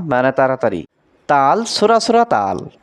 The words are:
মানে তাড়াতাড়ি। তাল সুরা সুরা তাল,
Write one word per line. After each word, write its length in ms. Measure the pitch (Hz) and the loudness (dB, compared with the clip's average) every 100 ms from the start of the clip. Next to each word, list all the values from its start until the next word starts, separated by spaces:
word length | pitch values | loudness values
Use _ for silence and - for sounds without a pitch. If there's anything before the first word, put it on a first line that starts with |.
| 165 | -2
মানে 220 | 127 131 | 0 0
তাড়াতাড়ি। 500 | 135 131 131 117 90 - _ _ _ - | 0 0 0 -4 -4 -8 _ _ _ -2
তাল 280 | 143 135 190 233 | 2 2 0 -2
সুরা 320 | - 214 226 | 0 2 2
সুরা 240 | 226 226 233 | 2 0 2
তাল, 320 | 110 98 92 - - | 0 -2 -4 -10 -18